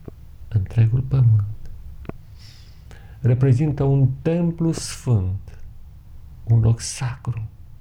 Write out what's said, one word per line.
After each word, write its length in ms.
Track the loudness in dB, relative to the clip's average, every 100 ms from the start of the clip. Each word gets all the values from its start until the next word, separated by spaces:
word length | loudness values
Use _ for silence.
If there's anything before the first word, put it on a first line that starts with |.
| -18 -18 -20 -16 -4
întregul 540 | -2 0 2 4 4
pământ, 680 | 2 4 6 6 2 -6 -12 -12 -14 -14 -14 -14 -14 -20 -20 -20 -20 -20 -20 -20 -20 -2
reprezintă 640 | 2 4 4 4 2 0
un 260 | 2 4 4 2
templu 500 | 0 2 0 2 0
sfânt, 880 | 0 -6 -6 0 0 0 -4 -8 -14 -16 -16 -18 -20 -20 -18 -18 -8
un 160 | 2 4
loc 200 | 4 2
sacru, 680 | -2 -6 -6 -6 -8 -8 -8 -14 -20 -18